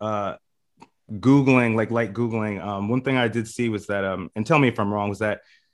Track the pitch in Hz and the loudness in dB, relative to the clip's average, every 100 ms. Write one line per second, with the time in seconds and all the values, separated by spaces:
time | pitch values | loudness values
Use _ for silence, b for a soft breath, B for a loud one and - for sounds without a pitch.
0 | 107 107 98 - _ _ _ _ - _ | -6 -4 -4 -8 _ _ _ _ -20 _
1 | - 107 117 139 135 127 117 113 107 117 | -16 -2 4 6 6 4 4 2 0 0
2 | 113 98 120 113 107 101 90 101 101 123 | -2 -2 -4 -2 -4 -4 -6 -4 -2 -2
3 | 131 131 120 110 110 - 117 107 - 101 | 0 0 0 -2 -6 -4 -4 -4 -4 -4
4 | 95 92 85 - 107 160 135 113 101 104 | -2 -4 -6 -6 2 4 4 2 0 0
5 | 101 101 107 101 b b b | -2 -2 -4 -4 b b b